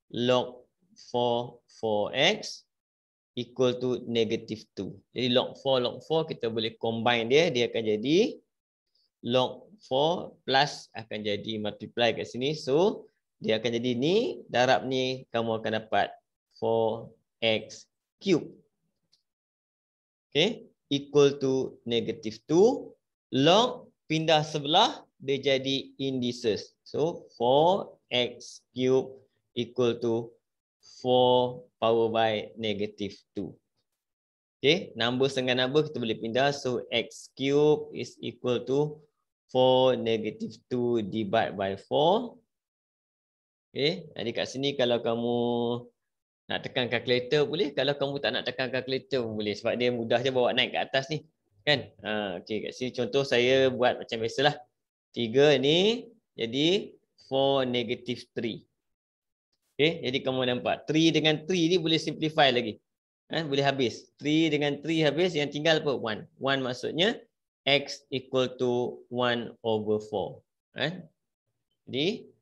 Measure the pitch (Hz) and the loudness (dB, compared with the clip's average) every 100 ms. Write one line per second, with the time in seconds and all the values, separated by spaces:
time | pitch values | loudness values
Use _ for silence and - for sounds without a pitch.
0 | _ - 123 127 - - _ _ _ _ | _ -2 2 2 0 -10 _ _ _ _
1 | - 123 120 120 120 - _ - 110 104 | -6 0 0 0 -4 -12 _ -8 -2 -2
2 | 98 120 160 214 - - _ _ _ _ | -2 0 0 0 -6 -16 _ _ _ _
3 | _ _ _ - 120 - 127 123 127 120 | _ _ _ -10 -10 0 0 0 -2 -4
4 | - 117 110 113 - 107 - - 90 98 | -2 0 0 -2 -6 -12 -12 -10 -10 -12
5 | _ - 123 123 - - 135 131 120 131 | _ -6 2 2 0 -4 0 0 0 -4
6 | - 160 160 - 117 113 110 113 113 117 | -2 -2 -2 -6 -6 -4 -4 -4 -4 0
7 | 117 120 113 139 170 123 117 117 110 107 | 2 2 4 4 4 0 -2 0 0 0
8 | 123 170 254 - _ _ _ _ _ _ | 2 2 2 -2 _ _ _ _ _ _
9 | _ _ 117 127 123 110 - - - 131 | _ _ 0 0 0 -4 -20 -20 -4 0
10 | 156 170 - - - 131 147 - - - | 0 0 -6 -12 0 2 2 -2 -14 -16
11 | 110 110 107 104 104 110 104 104 107 - | -12 -8 -4 -4 -4 -6 -6 -8 -10 0
12 | 120 107 95 117 135 156 - 143 202 - | 0 0 -6 -4 -4 -4 0 2 2 0
13 | - _ _ _ 110 110 117 117 123 120 | -12 _ _ _ -2 -2 0 -2 -2 0
14 | 143 202 247 - - 117 127 120 123 131 | 2 2 0 -6 -4 2 4 4 2 -2
15 | 127 131 - 117 113 110 110 110 110 101 | -2 -4 -6 -4 -2 -2 -2 -4 -2 0
16 | 90 - _ _ _ - 113 113 113 113 | 0 -4 _ _ _ -6 -2 0 0 -2
17 | 123 _ _ - 113 107 - - - _ | -10 _ _ -2 0 0 -2 -18 -20 _
18 | _ _ 196 156 160 - _ _ _ _ | _ _ 0 0 0 -18 _ _ _ _
19 | _ _ _ _ _ _ _ _ _ _ | _ _ _ _ _ _ _ _ _ _
20 | _ _ _ 139 202 233 - _ - 139 | _ _ _ 2 2 0 -14 _ -4 -4
21 | 143 147 143 139 135 131 123 - 117 117 | 2 6 6 4 0 0 -2 -8 -2 -2
22 | 110 110 110 107 - 160 226 277 - - | -2 -6 -8 -10 0 6 6 4 -6 -20
23 | _ _ - 131 147 196 240 - - _ | _ _ -6 2 6 6 4 -2 -16 _
24 | - 160 160 156 151 151 139 170 247 - | -4 -2 4 2 2 -4 0 2 2 0
25 | - _ 135 139 135 135 131 135 - - | -16 _ -4 -2 2 0 0 -4 -4 -6
26 | 135 131 123 120 117 95 - _ - - | -4 0 -2 -2 0 -2 -4 _ -8 -2
27 | 156 175 - - 120 139 165 196 - - | -2 -4 -12 -2 2 4 4 2 -2 -14
28 | - 123 120 - - - _ 127 127 131 | -4 0 0 -4 -18 -20 _ -2 2 2
29 | - - _ _ _ 120 117 - 120 117 | 0 -12 _ _ _ -8 -6 0 0 2
30 | 120 113 120 _ _ _ _ _ _ - | 0 -2 -4 _ _ _ _ _ _ -8
31 | 127 123 123 123 123 131 - - 110 117 | 2 4 6 4 2 -4 -16 -2 2 2
32 | 113 113 110 107 80 110 110 98 104 - | 2 2 2 0 -6 -6 -4 -4 -6 -6
33 | 98 - _ - 92 - _ _ _ _ | -10 -10 _ -10 -10 -12 _ _ _ _
34 | _ _ _ _ _ - 135 175 - 117 | _ _ _ _ _ -2 2 2 0 -2
35 | 113 127 131 131 127 127 127 147 143 120 | -2 2 0 0 -2 0 2 2 0 -2
36 | 113 110 113 117 139 143 127 120 - 117 | -4 -4 -2 0 0 0 -4 -4 -2 -2
37 | 101 - - - 135 143 151 151 151 - | -2 -8 -20 -6 0 4 4 2 -2 -10
38 | 113 - 123 - 123 120 - 139 151 151 | -12 -10 -12 -6 -2 -2 0 -2 -2 -6
39 | _ _ _ _ _ 127 127 127 131 117 | _ _ _ _ _ 2 4 6 4 2
40 | 113 113 107 107 226 - - 127 120 120 | 0 -2 -2 -8 -12 -12 -6 -2 0 0
41 | 101 110 101 113 78 98 98 98 - 131 | 0 -4 0 0 0 -2 -4 -6 -4 0
42 | 160 214 247 - _ _ _ _ _ _ | 2 2 -2 -12 _ _ _ _ _ _
43 | _ _ _ _ _ _ _ 123 143 185 | _ _ _ _ _ _ _ -2 -2 -2
44 | - - 110 - - 131 139 143 120 117 | -10 -10 -6 -4 -6 -4 -4 0 0 0
45 | 113 117 120 120 120 120 117 120 120 _ | 0 -2 -2 0 0 0 -2 -4 -8 _
46 | _ _ _ _ - 95 - 135 120 120 | _ _ _ _ -8 -8 -4 -4 -2 -2
47 | 123 123 123 151 143 151 254 - 135 143 | 0 -2 2 0 0 0 -2 -2 -2 0
48 | 139 139 107 101 87 123 127 127 131 131 | -2 -2 -4 -4 -6 -4 -2 -2 -4 -6
49 | - 131 113 107 104 101 117 110 123 120 | -2 -4 -2 -4 -4 -2 -2 0 0 0
50 | 113 117 135 127 117 120 117 80 98 135 | 0 0 0 2 2 2 0 -2 -2 -2
51 | 135 151 - _ _ _ - 139 104 - | -2 -8 -10 _ _ _ 0 0 -2 -12
52 | 104 107 101 90 - 107 - - 127 123 | -6 -4 -4 -6 -6 -6 -6 -8 -8 -4
53 | 117 139 135 120 123 131 131 120 123 - | -2 0 2 2 4 4 4 2 0 0
54 | - 117 113 - 143 - - _ _ _ | -6 -6 -4 0 0 0 -12 _ _ _
55 | _ - 117 127 147 135 135 165 202 240 | _ -6 0 4 6 6 4 4 4 0
56 | - - _ - 113 127 156 202 214 - | -6 -20 _ -6 -4 0 2 0 -2 -16
57 | _ _ - 135 139 139 127 123 113 120 | _ _ -6 0 2 2 2 0 -2 -4
58 | - 117 - - 113 - - _ _ _ | -6 -8 -8 -8 -6 -8 -14 _ _ _
59 | _ _ _ _ _ _ _ - 156 170 | _ _ _ _ _ _ _ 0 2 2
60 | 127 131 131 127 123 123 - 87 - 151 | -4 -2 -2 -2 0 0 -2 -4 0 2
61 | 160 156 156 151 156 185 165 185 160 160 | 4 4 2 0 -2 0 2 2 2 -2
62 | 170 - 156 156 139 120 113 107 _ _ | -2 -4 -4 4 4 4 -2 -8 _ _
63 | _ _ - 156 160 139 139 135 117 - | _ _ -8 -6 -2 0 0 2 -2 -2
64 | - - 139 156 160 147 147 143 151 165 | -18 -8 0 2 2 2 -2 -4 -4 0
65 | 151 143 180 151 143 147 156 156 143 117 | 2 2 0 0 -4 -2 2 2 0 -2
66 | 113 101 - - 131 135 127 123 117 151 | -4 -6 -10 -6 -2 -2 -2 -6 -6 0
67 | 196 - - _ _ _ - 139 139 - | 0 0 -12 _ _ _ 2 2 2 -14
68 | - 131 - 131 127 127 127 123 123 - | -8 -8 -2 -2 -2 0 -2 0 -2 -8
69 | - 123 123 120 113 - 113 110 104 107 | -10 -2 0 0 -4 -6 -2 -2 0 -4
70 | 110 101 87 - _ _ _ - 139 180 | -2 -6 -6 -10 _ _ _ -6 -6 -6
71 | - _ _ _ _ _ _ _ - 120 | -16 _ _ _ _ _ _ _ -8 -2
72 | 160 220 - _ | -2 -2 -10 _